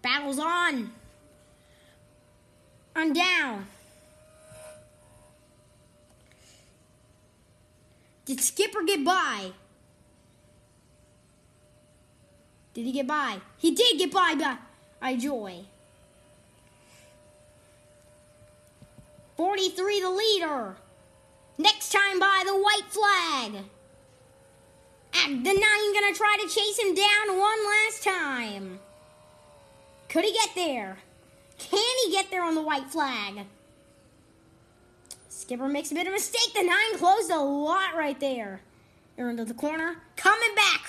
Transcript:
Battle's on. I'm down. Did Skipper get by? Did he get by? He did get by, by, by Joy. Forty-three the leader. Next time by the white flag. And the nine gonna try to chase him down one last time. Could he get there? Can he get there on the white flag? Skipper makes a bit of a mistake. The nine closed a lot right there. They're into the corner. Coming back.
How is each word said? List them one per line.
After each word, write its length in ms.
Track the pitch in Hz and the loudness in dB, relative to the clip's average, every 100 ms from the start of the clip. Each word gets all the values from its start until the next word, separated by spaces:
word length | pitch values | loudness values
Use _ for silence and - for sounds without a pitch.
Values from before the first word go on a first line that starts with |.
Battle's 360 | - 277 285 269 | 0 0 0 -2
on. 540 | 311 349 349 269 220 - - - - - - _ _ - - - - _ _ _ _ _ _ - _ | 0 2 2 0 -6 -14 -20 -20 -20 -20 -20 _ _ -20 -20 -20 -20 _ _ _ _ _ _ -20 _
I'm 200 | 330 320 | 0 2
down. 520 | 285 359 349 285 214 196 - - - - - - - - - - - - - - - - _ _ _ _ _ _ _ _ _ _ _ - - _ _ _ _ _ _ _ _ _ _ _ _ _ _ _ _ - | 2 2 2 0 -4 -10 -20 -20 -20 -20 -20 -20 -20 -20 -20 -20 -20 -20 -20 -20 -20 -20 _ _ _ _ _ _ _ _ _ _ _ -20 -20 _ _ _ _ _ _ _ _ _ _ _ _ _ _ _ _ -8
Did 140 | 262 | -2
Skipper 420 | - - 427 415 | -2 2 0 2
get 180 | 330 381 | 0 2
by? 500 | 285 370 302 214 190 - - _ _ _ _ _ _ _ _ _ _ _ _ _ _ _ _ _ _ _ _ _ _ _ _ _ _ _ _ _ _ | 4 2 2 -4 -10 -16 -20 _ _ _ _ _ _ _ _ _ _ _ _ _ _ _ _ _ _ _ _ _ _ _ _ _ _ _ _ _ _
Did 100 | - | -10
he 80 | 233 | -6
get 140 | 269 262 | -4 -2
by? 320 | 302 262 196 - - | -2 -2 -6 -12 0
He 180 | 330 | 2
did 240 | 302 480 311 | 6 4 4
get 140 | 359 | 2
by, 220 | 381 349 | 2 2
by, 240 | 302 294 254 - - - - | 2 -2 -4 -12 -20 -20 -10
by 160 | 262 262 | -4 -4
Joy. 440 | 269 254 202 180 196 - - _ _ _ _ - _ _ _ _ _ - - - 605 605 - - _ - 605 587 - - _ - - - - _ - - - - - - | -2 -4 -8 -14 -18 -20 -20 _ _ _ _ -20 _ _ _ _ _ -20 -20 -20 -20 _ -20 -20 _ -20 _ -20 -20 -20 _ -20 -20 -20 -20 _ -20 -20 -20 -20 -18 -2
Forty-three 640 | 349 403 381 - 381 403 | -2 2 0 0 -2 0
the 100 | 370 | 0
leader. 680 | 370 440 403 330 277 208 190 - - - _ _ - - - | 0 0 0 0 -4 -6 -12 -20 -20 -20 _ _ -20 -18 0
Next 360 | 370 427 - | 2 2 0
time 280 | 392 392 381 | 2 2 4
by 220 | 392 381 | 4 4
the 80 | 381 | 2
white 380 | 392 403 415 403 | 2 2 0 -2
flag. 760 | 392 403 381 330 277 220 208 196 - - - - - - - - - - - - - - 349 | 2 4 4 2 -2 -4 -10 -14 -20 -20 -20 -20 -20 -20 -20 -20 -20 -20 -20 -20 -20 -4 0
And 300 | 294 269 262 | 0 0 2
the 80 | |
nine 400 | 392 427 427 415 | 4 4 4 2
gonna 200 | 403 403 | 2 0
try 220 | 403 427 415 | 2 2 2
to 60 | 392 | 0
chase 300 | 440 415 415 | -2 -2 0
him 160 | 403 | 0
down 440 | 359 415 415 427 370 | 2 4 4 2 2
one 260 | 403 440 415 | 2 2 0
last 380 | 415 440 440 | 2 0 -2
time. 760 | - 370 302 254 220 202 190 185 - - - - - - - - - - - - - | -2 -2 -4 -4 -6 -8 -12 -14 -18 -20 -20 -20 -20 -20 -20 -20 -20 -20 -20 -20 -4
Could 160 | 320 | 0
he 80 | 415 | 0
get 220 | 392 427 | 0 0
there? 440 | 370 339 247 190 190 - - - - - - | 0 -4 -4 -8 -12 -20 -20 -20 -20 -20 -20
Can 380 | - 403 466 508 | -2 0 0 0
he 80 | 440 | 0
get 180 | 381 381 | 0 -2
there 140 | 370 | -2
on 100 | 339 | -2
the 80 | 320 | -2
white 260 | 311 285 269 | -2 -4 -4
flag? 580 | 320 277 233 202 202 196 - _ _ _ _ _ _ _ _ _ _ _ _ _ _ _ - - | -4 -2 -4 -8 -10 -16 -20 _ _ _ _ _ _ _ _ _ _ _ _ _ _ _ -20 -18
Skipper 380 | - - 247 269 | -18 -12 -6 -4
makes 240 | 285 - | -4 -4
a 40 | |
bit 120 | 302 359 | -4 -4
of 60 | |
a 40 | 392 | -4
mistake. 380 | - 453 466 | -4 -2 -2
The 80 | - | 0
nine 360 | 359 370 440 403 | 2 2 0 2
closed 340 | 349 415 330 | 4 4 2
a 80 | 330 | 0
lot 560 | 277 285 302 370 381 330 | 0 -2 0 0 0 -2
right 220 | 294 285 | -4 -2
there. 400 | 277 254 202 190 - _ _ _ _ - | -4 -4 -8 -12 -18 _ _ _ _ -8
They're 120 | 247 | -6
into 160 | 233 | -4
the 100 | 226 | -8
corner. 420 | 233 294 320 330 330 - - | -4 -4 -2 -4 -6 -14 0
Coming 380 | 370 440 466 | 2 4 2
back. 320 | 403 392 - | 4 2 2